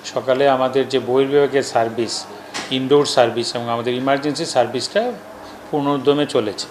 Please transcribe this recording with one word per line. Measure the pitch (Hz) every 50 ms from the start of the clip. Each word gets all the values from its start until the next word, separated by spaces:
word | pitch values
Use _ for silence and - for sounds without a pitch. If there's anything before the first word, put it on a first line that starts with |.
| -
সকালে | - - 131 117 131 127 131 143 139
আমাদের | 135 127 131 127 120 139 131 117
যে | 127 131
বহির্বিভাগের | 113 120 123 135 139 135 143 147 143 131 135 139 123
সার্ভিস, | - - 123 117 117 113 120 113 104 - - - - - - - - - - - -
ইনডোর | 135 131 131 131 147 147 143
সার্ভিস | - - 135 120 113 107 117 117 - -
এবং | 120 120 117
আমাদের | 117 120 117 123 123
ইমার্জেন্সি | 123 131 135 139 139 139 151 139 156 165
সার্ভিসটা | - - 131 120 - - 127 117 - - - 233 254 226 180 - - - - - - - - - -
পূর্ণ | - 147 139
উদ্যমে | 143 143 139 123 143 143 147 147
চলেছে। | 135 - 127 107 104 92 - - -